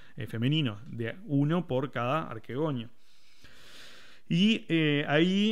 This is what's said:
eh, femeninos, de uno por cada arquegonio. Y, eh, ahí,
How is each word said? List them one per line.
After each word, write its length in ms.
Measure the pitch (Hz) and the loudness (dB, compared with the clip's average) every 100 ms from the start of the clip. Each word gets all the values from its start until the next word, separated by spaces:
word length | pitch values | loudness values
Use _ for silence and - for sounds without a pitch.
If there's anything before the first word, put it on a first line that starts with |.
| - - | -14 -10
eh, 120 | 110 | -8
femeninos, 520 | 113 120 156 135 101 - | -2 2 2 0 -2 -8
de 280 | 120 113 185 202 | -6 -6 -6 -2
uno 420 | 139 147 175 175 | 2 2 2 0
por 240 | 127 139 | -2 -2
cada 320 | 123 120 151 | -2 0 0
arquegonio. 680 | 160 113 - 120 156 131 113 - - - - - - - - - - - - - - | -2 -8 -8 -4 -2 -2 -6 -12 -16 -16 -16 -16 -16 -16 -14 -14 -14 -14 -16 -12 0
Y, 360 | 170 208 226 - | 4 6 4 2
eh, 360 | 165 151 143 151 | 4 4 4 4
ahí, 420 | 147 175 190 214 | 6 6 6 2